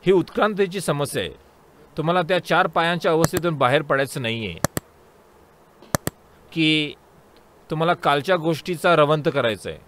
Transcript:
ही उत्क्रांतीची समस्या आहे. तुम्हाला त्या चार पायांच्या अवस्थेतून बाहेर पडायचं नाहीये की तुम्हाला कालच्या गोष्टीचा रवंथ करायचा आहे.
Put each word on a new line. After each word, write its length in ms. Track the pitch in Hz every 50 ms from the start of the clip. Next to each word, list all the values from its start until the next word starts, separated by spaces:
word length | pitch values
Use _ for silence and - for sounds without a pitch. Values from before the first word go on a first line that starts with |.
| _
ही 60 | 175 196
उत्क्रांतीची 680 | 185 143 - - 226 214 214 214 190 202 190 175 202
समस्या 420 | 165 - 160 143 147 135 - 135 95
आहे. 280 | 82 - - - _ _ _ _ _ _ - - - -
तुम्हाला 260 | - 151 160 175 180 175
त्या 220 | 156 190 180 -
चार 220 | - 175 165 185
पायांच्या 460 | 190 - 180 165 170 175 175 - 196 165
अवस्थेतून 420 | 160 165 160 - 180 156 175 165
बाहेर 280 | 143 135 123 127 147 156
पडायचं 400 | 143 151 135 139 135 - 147 127
नाहीये 320 | 113 113 117 113 98 82 80 - - - - - _ _ _ _ _ _ _ _ _ _ _ - _ _ _ _ _ _ _ - - - - - - - _ _ _ _ _ - - -
की 420 | 165 160 156 156 156 151 147 - - _ _ _ - _ - _ - - _ _ - - _
तुम्हाला 240 | 165 156 165 170 175
कालच्या 420 | - - 160 147 147 135 - 185
गोष्टीचा 600 | 180 151 165 165 139 - - 180 156 - 185 170
रवंथ 320 | 156 151 143 156 156 139 -
करायचा 420 | - 139 123 117 107 95 - 92
आहे. 80 | 78 76 -